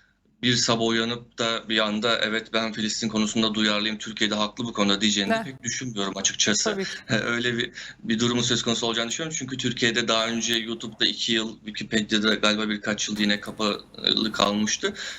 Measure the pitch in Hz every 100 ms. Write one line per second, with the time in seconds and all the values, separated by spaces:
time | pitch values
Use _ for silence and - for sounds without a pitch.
0 | _ _ _ _ 120 120 - 117 113 113
1 | 113 120 - - 117 113 107 110 107 107
2 | 117 113 107 110 110 113 113 110 107 -
3 | 113 107 107 117 110 107 107 104 107 107
4 | 117 104 107 107 104 - 120 107 101 98
5 | 107 104 98 - 135 131 117 - 127 104
6 | 98 95 98 - - 104 - 143 190 -
7 | - 113 110 117 120 120 113 - - -
8 | 110 110 123 123 123 117 - 117 117 113
9 | 117 - 160 160 131 131 127 117 120 113
10 | 113 113 113 117 110 117 113 113 117 110
11 | 110 107 - 113 110 - 107 104 107 113
12 | 104 110 107 101 107 104 107 104 - 107
13 | - 104 104 104 - 104 107 - - -
14 | - - 110 - 101 104 107 - 196 208
15 | -